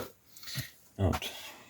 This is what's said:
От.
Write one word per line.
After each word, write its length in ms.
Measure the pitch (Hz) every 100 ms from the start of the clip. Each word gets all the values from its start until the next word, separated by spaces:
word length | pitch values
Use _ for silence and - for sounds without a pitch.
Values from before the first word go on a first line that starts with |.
| - - - - - - - - - -
От. 320 | 98 - - - - - -